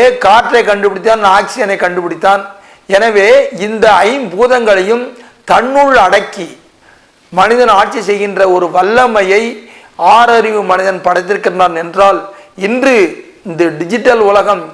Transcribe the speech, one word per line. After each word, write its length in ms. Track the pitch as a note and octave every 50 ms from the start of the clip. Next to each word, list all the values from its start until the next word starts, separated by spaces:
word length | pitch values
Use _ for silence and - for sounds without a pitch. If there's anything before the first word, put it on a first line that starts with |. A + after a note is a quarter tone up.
| A#3+ B3+ - -
காற்றை 440 | - F#3+ G#3 A#3 A#3+ - A#3+ A#3+ G3+
கண்டுபிடித்தான், 600 | G3 G3+ G3+ G3 G3+ G3 F#3+ E3+ A3 A3+ A3 G#3 G3 F#3 G3+
ஆக்சிஜனை 380 | G3+ F#3 - B3 A3 G3 G3
கண்டுபிடித்தான். 640 | - G3 F3+ F3+ F3+ F3 E3+ E3 D#3+ E3 F#3+ G3 G3+ G3 - - - - - - _ _
எனவே 600 | - F#3+ G3 A3 A#3 G#3+ G3+ F#3+ G#3+ B3+ C#4 C4 - - E3+
இந்த 320 | F#3+ G#3+ A3 A3 G3+ A3
ஐம்பூதங்களையும் 1120 | G3+ F3+ G3 G#3 B3+ C#4 B3+ F#3 E3 F#3+ A#3+ A#3+ B3+ B3 A#3 G#3+ G3+ F#3+ F#3 G3+ A#3 A#3+ B3 C4+ - - - - _ _ _
தன்னுள் 520 | - F3+ G3+ A3+ B3+ C4+ C#4 C#4+ C#4 C4
அடக்கி 640 | A#3+ G3 F#3 F#3+ G#3+ G3 - - G#3 E3+ D3+ - - _ _ _ _ _ _ _ _ _ _ _ _ _ _ -
மனிதன் 360 | F3 F#3 G#3+ A#3 B3 B3 A3+
ஆட்சி 320 | G#3 F#3+ G#3+ G#3 A3+ B3+ G3
செய்கின்ற 480 | F3+ G#3 G3+ G3+ G3+ G3 F#3 F#3+ F#3+
ஒரு 200 | F3+ F3+ F3+ E3
வல்லமையை 720 | D#3+ F3+ F3+ G3 A3+ A#3+ B3+ B3 A3 G#3+ G3 F#3 F#3+ G#3+ A#3 A#3 - - - - - - - - _
ஆறறிவு 680 | - E3 F3+ G3+ A#3 A#3+ A#3 A#3 A3+ G#3 A3 G#3+ G#3 G3
மனிதன் 380 | F#3 F#3 F#3 F#3+ F#3+ F#3+ F3+ D#3
படைத்திருக்கின்றான் 720 | F3 F3+ F3+ F3+ F3+ G3+ G3 - - F3+ F#3 F3+ F3 E3+
என்றால் 420 | E3 E3+ E3+ E3 F#3 G3 G3 G3 E3 - - - - - - _
இன்று 400 | - F#3+ G3 A#3+ B3+ C4 C4+ B3+ A3 F3+ D#3 - - - - - _ -
இந்த 200 | G3+ E3 D#3 E3+ E3 D3+ D3+
டிஜிட்டல் 400 | F3 E3+ G#3+ B3 - B3 A#3+ A3+
உலகம் 540 | G#3+ G3 G3+ G3+ F#3+ G3+ G3+ F3+ D#3+ D#3